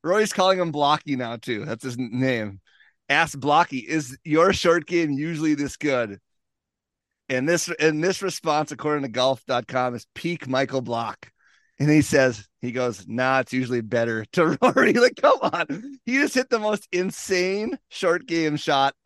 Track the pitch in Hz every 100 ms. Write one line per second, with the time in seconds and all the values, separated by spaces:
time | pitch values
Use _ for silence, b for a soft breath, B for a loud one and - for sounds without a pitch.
0 | 156 196 214 - 185 190 175 147 143 151
1 | - 131 120 117 127 107 - 113 135 120
2 | 123 123 131 120 107 98 _ b b b
3 | - 143 165 143 139 151 175 131 110 160
4 | 127 135 - 151 180 185 175 170 156 175
5 | 160 139 156 160 156 147 143 - 151 131
6 | 113 98 _ _ _ _ _ _ _ _
7 | _ _ - 127 139 170 - 165 156 151
8 | 170 185 196 - 165 151 156 139 151 147
9 | 135 113 131 131 - 123 117 131 127 120
10 | - - 165 170 131 131 135 131 120 117
11 | 113 - - _ _ _ _ - 143 151
12 | 139 147 131 110 - _ 120 120 123 110
13 | 92 113 131 135 123 131 127 123 110 120
14 | 117 113 107 - 160 151 254 262 240 170
15 | 247 - - 480 - 175 165 160 262 269
16 | - 262 294 254 254 226 214 208 - 180
17 | 185 - - 185 185 196 220 302 _ -
18 | 185 170 165 165 156 151 - 139 139 -